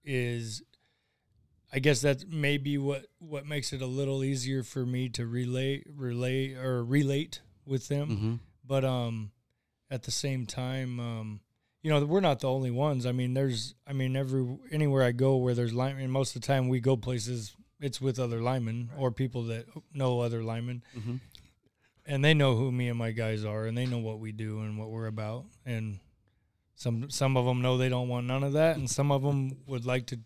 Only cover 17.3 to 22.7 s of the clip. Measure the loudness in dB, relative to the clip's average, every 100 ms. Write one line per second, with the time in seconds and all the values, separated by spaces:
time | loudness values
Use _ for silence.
17.3 | -6 -8 -14 -20 _ -8 -2 -2 0 -2
18.3 | 0 0 0 -2 -4 -6 -2 -2 0 -2
19.3 | -2 -4 -6 -8 -18 -14 -2 0 2 0
20.3 | -2 -4 -4 -4 -8 -10 -10 -6 -6 -10
21.3 | -20 -20 _ _ _ _ _ -4 4 6
22.3 | 8 8 6 2